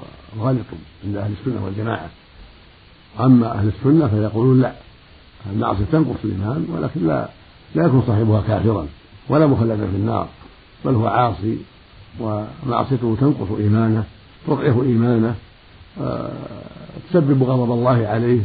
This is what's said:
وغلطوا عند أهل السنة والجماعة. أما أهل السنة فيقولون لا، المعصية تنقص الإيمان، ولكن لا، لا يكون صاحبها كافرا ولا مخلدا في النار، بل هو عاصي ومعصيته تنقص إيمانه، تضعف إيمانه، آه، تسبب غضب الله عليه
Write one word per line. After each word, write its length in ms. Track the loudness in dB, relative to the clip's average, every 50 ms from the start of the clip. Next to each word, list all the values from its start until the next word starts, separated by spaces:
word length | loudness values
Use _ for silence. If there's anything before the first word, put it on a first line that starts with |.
| -16 -16 -20 -20 -20 -16 -10 -4
وغلطوا 380 | -2 -2 -2 -2 -4 -8 -14 -16 -18 -20 -18 -12 -8
عند 100 | -8 -6
أهل 160 | -6 -6 -6 -6 -6
السنة 260 | -6 -6 -6 -6 -6
والجماعة. 440 | -6 -6 -6 -4 -4 -4 -6 -8 -12 -18 -20 -20 -20 -20 -20 -20 -20 -20 -20 -20 -20 -20 -20 -20 -20 -20 -20 -20 -14 -6 0
أما 400 | 4 6 6 6 4 2 0 0
أهل 80 | 0
السنة 400 | -2 -2 0 2 4 4 4 4
فيقولون 540 | 2 2 0 0 0 0 2 2 4 4 4
لا، 120 | 4 2 -2 -10 -20 -20 -20 -20 -20 -20 -20 -20 -20 -20 -20 -18 -12 -8 -4
المعصية 320 | -2 -2 -2 -2 -2 -2 0
تنقص 260 | 2 2 2 0 -2 -4 -4
الإيمان، 440 | -6 -4 -4 -4 -4 -4 -4 -4 -6
ولكن 360 | -6 -4 -6 -4 -4 -2 -2
لا، 220 | 0 0 -2 -4 -6 -12 -20 -20 -20 -20 -20 -14 -6 -2
لا 100 | 0 2
يكون 180 | 4 4 2 2
صاحبها 340 | 2 2 2 2 2 2 2
كافرا 460 | 2 0 0 0 2 0 0 0 -4 -8 -12 -16 -20 -20 -20 -14 -6 0
ولا 180 | 2 4 4
مخلدا 400 | 4 4 2 2 0 0 -2 -4
في 80 | -4 -2
النار، 320 | -2 -2 -2 -2 -2 -4 -6 -10 -20 -20 -20 -20 -20 -20 -20 -16 -8 -4
بل 80 | 0 0
هو 140 | 0 0
عاصي 500 | 2 2 2 2 0 0 -2 -4 -4 -4 -6 -8 -14 -20 -20 -20 -20 -20 -20 -20 -18 -12 -8
ومعصيته 960 | -6 -4 -4 -4 -6 -8 -12 -10 -6 -4 -2 -2 0 0 -2 -2 0 0 0 2
تنقص 320 | 2 2 2 0 -4 -6 -4 -2
إيمانه، 440 | 2 2 2 4 4 2 0 0 -2 -6 -10 -20 -20 -20 -20 -10 -4
تضعف 340 | -4 -2 0 0 2 2 2
إيمانه، 540 | 2 2 2 2 2 2 2 2 2 0 -2 -6 -10 -18 -20 _ -20 -20 -20 -20 -20 -18 -12 -10
آه، 300 | -8 -6 -6 -6 -8 -8 -10 -12 -12 -14 -14 -16 -16 -18 -18 -20 -20 -18 -18 -18 -8 0
تسبب 340 | 0 2 4 4 4 4 4
غضب 280 | 2 2 2 2 2
الله 360 | 0 2 2 2 2 2 2
عليه 340 | 0 0 0 2 2 2 2